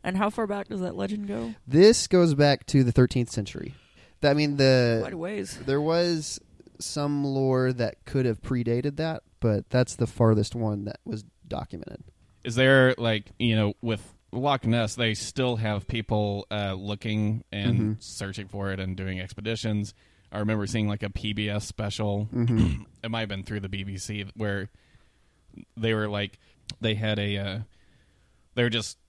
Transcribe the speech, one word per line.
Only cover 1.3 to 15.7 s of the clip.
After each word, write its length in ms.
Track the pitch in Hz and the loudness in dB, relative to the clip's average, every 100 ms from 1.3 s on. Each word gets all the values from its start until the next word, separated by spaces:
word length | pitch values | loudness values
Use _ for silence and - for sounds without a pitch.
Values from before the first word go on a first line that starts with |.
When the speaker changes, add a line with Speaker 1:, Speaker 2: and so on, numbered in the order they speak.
| 214 233 220 - | -6 -8 -10 2
Speaker 2:
This 400 | 143 208 233 - | 8 8 8 4
goes 260 | 185 170 | 4 6
back 320 | 139 143 135 - | 6 4 4 2
to 160 | 139 123 | 4 6
the 80 | |
thirteenth 360 | 117 127 131 117 | 6 6 4 -2
century. 440 | - 98 - - - _ _ - _ | -4 -6 -8 -12 -14 _ _ -20 _
I 100 | 147 | 2
mean, 220 | 143 147 143 | 4 2 4
the 440 | 135 127 120 113 | 6 6 6 2
Speaker 1:
Quite 120 | - | -2
a 40 | 180 | -6
ways. 400 | 175 208 190 - 127 | -8 -6 -8 -8 -2
Speaker 2:
there 160 | 139 | 0
was 580 | 151 170 175 165 151 - _ _ - - | 2 2 2 0 -4 -12 _ _ -20 -12
some 460 | - 151 143 143 143 | -8 -4 -2 -2 -2
lore 480 | 135 131 127 127 | 0 2 2 2
that 320 | 123 113 - - | 0 -4 -4 -4
could 200 | 135 123 | 0 0
have 160 | 110 | -2
predated 540 | - 127 117 120 143 143 | -4 -2 0 0 -2 -4
that, 260 | 160 160 _ _ | -6 -6 _ _
but 280 | 113 101 - | 0 0 2
that's 260 | 127 123 - | 2 2 0
the 120 | 117 | -4
farthest 480 | - 113 107 104 120 | 4 6 6 2 -2
one 300 | 110 104 101 | -4 -4 -6
that 140 | - | -10
was 220 | - 110 107 _ - | -10 -10 -10 _ -10
documented. 580 | - - 85 - - - _ _ _ - | -8 -8 -12 -14 -16 -18 _ _ _ -4
Speaker 3:
Is 100 | 117 | 4
there, 400 | 131 135 127 - | 6 8 6 4
like, 340 | 117 107 - - | 0 -2 -4 -2
you 180 | 120 110 | 2 4
know, 180 | 104 - | 2 0
with 320 | 117 107 - _ _ | -4 -4 -6 _ _
Loch 340 | 120 139 135 110 | -4 0 0 2
Ness, 300 | 117 110 - | 2 0 0
they 180 | 117 104 | -2 -2
still 420 | - - 127 113 | -6 -2 -2 0
have 300 | 110 | -2